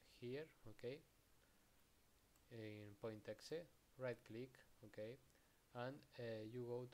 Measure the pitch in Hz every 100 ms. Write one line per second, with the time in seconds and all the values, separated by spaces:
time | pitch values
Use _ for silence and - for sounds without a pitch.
0 | - - 120 135 160 - 117 104 120 147
1 | - - - - - - - - - -
2 | - - - - - 117 107 104 104 101
3 | 113 107 107 107 - 160 165 - - -
4 | 127 117 - 104 131 - - - 107 -
5 | 110 135 - - - - - 123 123 147
6 | - - 117 110 110 123 120 120 123